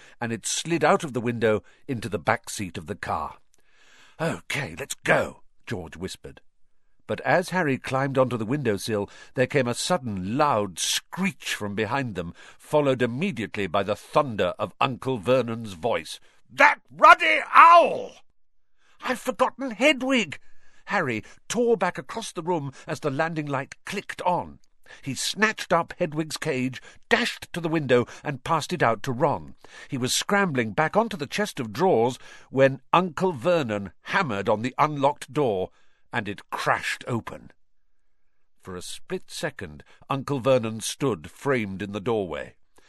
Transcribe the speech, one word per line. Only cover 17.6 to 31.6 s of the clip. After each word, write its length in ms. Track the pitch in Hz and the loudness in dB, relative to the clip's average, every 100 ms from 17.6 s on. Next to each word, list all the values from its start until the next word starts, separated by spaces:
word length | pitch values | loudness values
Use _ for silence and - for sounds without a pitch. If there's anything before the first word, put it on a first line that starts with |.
| 330 339 247 143 98 - - _ - _ _ _ _ - | 12 10 8 2 -8 -14 -20 _ -20 _ _ _ _ -8
"I've 180 | - 254 | -6 -4
forgotten 520 | - 208 214 - 269 | -2 0 0 0 -8
Hedwig!" 680 | 208 285 269 262 262 170 - - - - - - | 2 4 4 2 0 0 -6 -14 -14 -16 -16 -4
Harry 360 | 196 139 110 - - - | -2 0 -2 -6 -14 -6
tore 300 | 214 233 220 | 0 2 2
back 220 | 180 175 | 0 -4
across 340 | - 226 208 | -8 -10 -8
the 100 | 180 | -6
room 300 | 165 175 139 - - | -2 -2 -4 -10 -10
as 140 | 151 | -6
the 100 | 147 | -4
landing 360 | 135 160 156 147 | -2 -2 -4 -4
light 300 | 135 131 - | -6 -6 -12
clicked 380 | - 196 - - | -12 -10 -10 -6
on. 360 | 180 170 82 69 - - - - | -2 -2 -4 -12 -20 -20 -20 -14
He 120 | 139 | -8
snatched 580 | 127 - 185 214 208 - | -6 -4 0 0 0 0
up 220 | 170 165 - | 0 0 -4
Hedwig's 380 | 175 151 160 - | -4 -4 -6 -6
cage, 440 | - 127 127 123 - - - | -4 -2 -4 -6 -16 -14 0
dashed 440 | 226 240 - - | 0 0 -4 -10
to 80 | 175 | -6
the 80 | 165 | -2
window, 380 | 165 131 123 117 - | 0 4 4 4 -4
and 220 | 147 123 | -10 -6
passed 280 | - 165 - | -2 -2 0
it 100 | 160 | 2
out 200 | 123 110 | 2 2
to 80 | - | -2
Ron. 420 | 120 151 101 71 - - - - | 0 0 0 -6 -18 -20 -20 -8
He 100 | 135 | -4
was 160 | 127 | 0
scrambling 580 | - - 202 190 127 110 | 0 2 2 2 2 0
back 240 | 98 156 196 | 0 2 2
onto 200 | 226 165 | 0 -2
the 100 | 143 | -6
chest 340 | - 208 - | -4 -4 -4